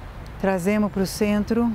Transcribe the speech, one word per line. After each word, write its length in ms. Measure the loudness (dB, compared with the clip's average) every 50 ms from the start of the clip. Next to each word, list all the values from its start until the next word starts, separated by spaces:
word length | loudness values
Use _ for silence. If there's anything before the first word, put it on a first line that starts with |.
| -14 -14 -14 -12 -12 -12 -10 -2
Trazemos 540 | 0 0 0 2 2 2 2 2 2 2 0
pro 140 | 0 -2
centro, 680 | 0 0 0 0 2 2 0 2 0 2 2 2 0 0